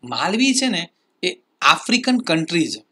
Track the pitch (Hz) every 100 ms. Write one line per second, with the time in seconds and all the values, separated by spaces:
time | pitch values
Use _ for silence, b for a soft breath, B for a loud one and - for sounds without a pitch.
0 | - 117 156 220 269 262 262 185 170 _
1 | _ _ 180 180 _ _ 143 160 - 240
2 | 254 247 - 160 156 170 156 - _